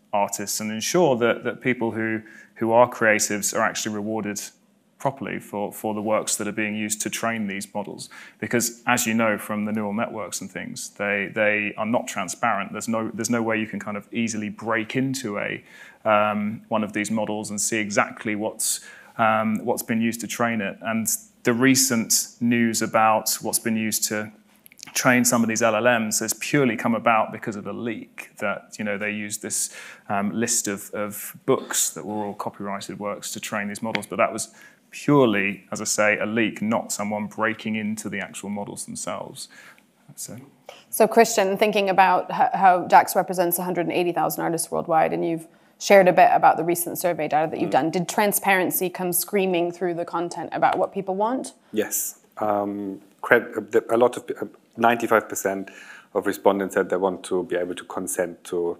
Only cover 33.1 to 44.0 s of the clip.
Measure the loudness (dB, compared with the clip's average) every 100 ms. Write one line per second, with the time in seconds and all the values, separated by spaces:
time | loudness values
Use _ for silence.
33.1 | -8 -8 -10 -6 -4 -4 -6 -4 -6 -4
34.1 | 0 0 0 -8 -12 -20 _ _ -4 4
35.1 | 6 6 4 0 -2 -8 -8 -2 2 4
36.1 | 2 0 0 0 0 0 0 -2 -6 -4
37.1 | -4 -6 -2 -2 -2 -4 -4 -4 -6 -6
38.1 | -8 -8 -10 -8 -8 -8 -10 -12 -10 -8
39.1 | -8 -10 -14 -16 -18 -20 -20 _ _ -20
40.1 | -16 -14 -14 -18 _ -20 -20 _ 2 4
41.1 | 6 6 4 2 2 2 2 2 4 6
42.1 | 4 0 0 2 4 6 6 8 8 8
43.1 | 2 0 2 0 0 -2 -2 -2 0